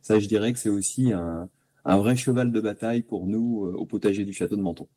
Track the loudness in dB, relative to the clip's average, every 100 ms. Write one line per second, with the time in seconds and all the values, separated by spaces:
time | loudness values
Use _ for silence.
0 | 4 2 4 2 2 0 0 0 -2 0
1 | 2 2 -2 -6 -10 _ _ _ 2 4
2 | 4 2 2 2 2 0 -2 -4 -2 -2
3 | -2 -4 -2 -2 0 -2 -4 -6 -4 0
4 | 0 0 -4 -4 -4 -2 -2 -4 -12